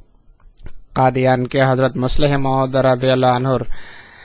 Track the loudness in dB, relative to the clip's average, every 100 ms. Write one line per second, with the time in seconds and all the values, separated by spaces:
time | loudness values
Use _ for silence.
0 | -20 _ _ _ -20 _ -16 -16 -10 -2
1 | 0 2 0 0 0 0 0 2 0 -2
2 | 0 2 2 2 0 -2 0 0 0 0
3 | 0 2 2 0 -2 -2 -2 -6 -8 -20
4 | -20 -20